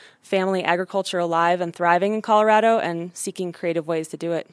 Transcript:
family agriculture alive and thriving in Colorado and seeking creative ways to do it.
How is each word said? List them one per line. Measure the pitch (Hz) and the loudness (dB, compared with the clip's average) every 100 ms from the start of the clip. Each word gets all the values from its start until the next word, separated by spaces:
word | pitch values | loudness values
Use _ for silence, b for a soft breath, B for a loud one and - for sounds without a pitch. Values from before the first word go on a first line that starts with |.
| b b | b b
family | - 190 190 190 | -4 -2 0 -2
agriculture | 170 175 185 202 185 180 | 0 0 -2 -4 -4 -2
alive | 175 165 170 180 | 0 2 2 2
and | 175 - | -2 -2
thriving | 175 175 196 | 2 2 2
in | 220 | -2
Colorado | 214 214 214 214 226 226 | 2 4 6 4 4 2
and | 170 170 175 - | 0 -4 -8 -10
seeking | - 185 180 | -10 -8 -8
creative | 165 175 165 156 | -6 -4 -4 -2
ways | 165 160 | -4 -4
to | 160 | -8
do | 165 | -4
it. | 165 - | -4 -2